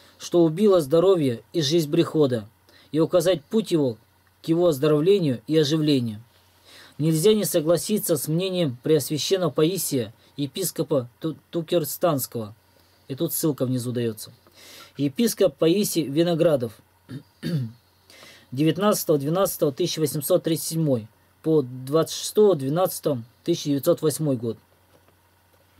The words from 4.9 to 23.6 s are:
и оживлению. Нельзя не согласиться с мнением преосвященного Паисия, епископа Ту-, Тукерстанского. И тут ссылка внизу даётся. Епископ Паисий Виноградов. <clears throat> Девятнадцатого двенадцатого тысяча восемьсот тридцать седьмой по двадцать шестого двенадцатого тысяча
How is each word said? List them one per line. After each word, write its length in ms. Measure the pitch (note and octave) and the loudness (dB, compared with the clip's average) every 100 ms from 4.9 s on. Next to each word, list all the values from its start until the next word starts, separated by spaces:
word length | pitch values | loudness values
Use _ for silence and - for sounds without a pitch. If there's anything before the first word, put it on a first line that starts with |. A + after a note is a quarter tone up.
| D3+ E3 G3+ D#3 A#2 - | 2 4 4 2 -2 0
и 100 | D#3 | 2
оживлению. 640 | C#3+ D#3+ D3+ C#3 A#2 G#2+ - _ _ _ _ - - - | 2 2 2 0 -2 -8 -16 _ _ _ _ -20 -16 -4
Нельзя 360 | D3+ D#3+ F#3+ | -2 2 4
не 120 | G#3+ G3 | 2 2
согласиться 720 | F3 D3+ E3+ - G#3+ - D#3 | 0 2 0 0 -2 0 -2
с 100 | - | -2
мнением 500 | D#3+ F#3+ F3+ D#3+ A#2+ | -2 -2 -2 -2 -2
преосвященного 680 | D3+ D#3 - D3+ - F#3+ E3+ | 0 0 0 -4 -2 0 0
Паисия, 600 | C3 D#3 F#3 - C3+ G#2+ - _ - | 0 0 0 -4 -4 -4 -10 _ -8
епископа 720 | C#3 - F3 - D3 C#3+ B2 _ | -8 -6 -6 -6 -2 -2 -4 _
Ту-, 160 | D#3+ D3 _ | -10 -10 _
Тукерстанского. 1040 | E3+ D#3+ F3 D3 - F3 C#3+ - A#2+ G#2 A2 _ _ _ _ - | -8 -2 -2 -2 -2 -2 -2 -4 -8 -10 -14 _ _ _ _ -12
И 80 | C3+ | -6
тут 180 | E3 | -6
ссылка 320 | - D#3+ C3+ B2+ | -2 -2 0 -2
внизу 280 | B2+ A#2+ | -2 -4
даётся. 400 | A#2+ A#2 A2 - - _ _ - - - - | -4 -4 -6 -12 -20 _ _ -20 -20 -14 -4
Епископ 580 | C#3+ - A#3 - F#3 - | -4 0 0 2 0 2
Паисий 480 | E3 F#3+ G3 F3 | 2 2 0 -2
Виноградов. 680 | C3 C#3+ E3+ E3 E3+ C#3+ A#2+ - _ _ - C3+ - _ | -2 0 0 2 2 2 -2 -10 _ _ -18 -18 -18 _
<clears throat> 1080 | E3 D#3+ A#2 - _ _ _ - - - _ | -4 -4 -4 -10 _ _ _ -20 -20 -20 _
Девятнадцатого 680 | B2+ D#3+ D#3+ G#3 F#3+ - D3+ | -2 0 2 0 0 0 0
двенадцатого 540 | C#3 F3+ G3 - D#3 | 0 0 -2 0 -2
тысяча 300 | C3+ F3 - | -2 -4 -2
восемьсот 420 | D3+ D3+ - F3+ | -4 -2 0 0
тридцать 220 | D#3+ D#3+ - | 0 -4 -4
седьмой 420 | D#3+ D#3 B2 G#2+ _ _ _ | -2 0 -2 -4 _ _ _
по 200 | D#3+ D#3 | 0 0
двадцать 560 | B2 B2+ C3 D#3 D#3 - | 0 -6 -4 -2 -2 -6
шестого 380 | - - G#3 E3+ | -4 2 4 4
двенадцатого 680 | C3+ D#3+ - - D#3+ C3 A2+ _ - | 0 -2 -2 -2 -4 -4 -8 _ -4
тысяча 240 | E3 | -4